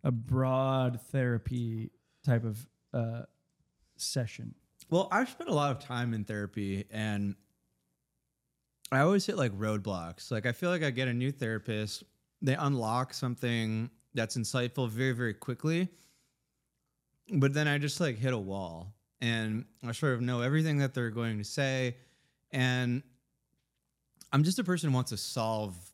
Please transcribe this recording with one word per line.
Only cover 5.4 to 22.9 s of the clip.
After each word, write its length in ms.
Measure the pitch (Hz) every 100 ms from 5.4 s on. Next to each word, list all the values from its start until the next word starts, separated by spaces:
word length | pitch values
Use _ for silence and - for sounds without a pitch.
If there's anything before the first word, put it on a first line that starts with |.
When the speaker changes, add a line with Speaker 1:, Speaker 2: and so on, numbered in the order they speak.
| 339
Speaker 2:
a 40 |
lot 180 | 160 147 123
of 40 |
time 300 | - 123 120
in 100 | 110
therapy, 640 | 104 107 101 - 98 98 101
and 440 | 107 107 104 101 95 _ _ _ _ _ _ _ _ _ _ _ _ _ _ -
I 100 | 135
always 260 | 156 202 190
hit, 100 | 202
like, 160 | 127 98
roadblocks. 720 | 107 107 101 92 85 87 -
Like, 140 | 110 113
I 80 |
feel 160 | 117 175
like 120 | 180
I 100 | 151
get 180 | 123 131
a 40 |
new 160 | 120 127
therapist, 760 | 135 117 110 110 107 107 - - _ _ _
they 120 | 131
unlock 600 | 135 147 135 110 120 131
something 760 | - 127 120 123 117 113 110 117 _ _
that's 240 | - 110 117
insightful 500 | 110 131 123 131 123
very, 240 | 110 131
very 220 | 120 120
quickly, 560 | 104 - 123 156 165 185 - - _ _ _ _ _ _ _ _ _ _ _ -
but 200 | 180 135
then 140 | 143 151
I 120 | 143
just, 200 | 143 -
like, 180 | 170 110
hit 140 | 131
a 60 | 120
wall, 580 | 95 98 90 82 92 - _ _
and 460 | 120 113 110 110 - _ 120
I 60 |
sort 220 | 117 147
of 80 | 123
know 180 | 123 123
everything 380 | 123 151 160 147
that 160 | 135
they're 160 | 127 117
going 280 | 110 117 107
to 40 |
say, 540 | 104 - 135 131 127 123 - _ _ _ _
and 520 | 139 127 127 123